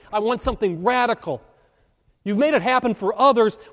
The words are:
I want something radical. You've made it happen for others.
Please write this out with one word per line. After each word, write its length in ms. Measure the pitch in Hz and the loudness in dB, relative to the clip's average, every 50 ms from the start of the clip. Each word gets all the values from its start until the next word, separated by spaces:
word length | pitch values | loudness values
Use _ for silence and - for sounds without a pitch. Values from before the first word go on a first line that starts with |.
| _ - - | _ -6 -4
I 60 | 214 | -4
want 200 | 208 226 247 226 | -2 -2 -4 -2
something 420 | - - - - 220 190 175 160 | -4 -6 -4 -2 -4 -4 -4 -2
radical. 600 | 180 233 247 247 247 233 220 - - 165 139 113 - _ _ _ _ _ _ _ _ _ _ _ _ _ _ _ _ | -2 0 0 0 0 0 -2 -4 -4 -8 -8 -8 -10 _ _ _ _ _ _ _ _ _ _ _ _ _ _ _ _
You've 140 | 196 208 | -4 0
made 160 | 202 277 311 311 | 0 2 2 2
it 80 | 233 | 0
happen 320 | 170 247 254 254 247 247 214 | 0 0 0 0 0 -2 -2
for 260 | - 196 185 220 202 | -2 -4 -4 0 2
others. 380 | 254 277 254 240 220 214 - - - - | 4 4 4 4 2 2 0 -4 -12 -6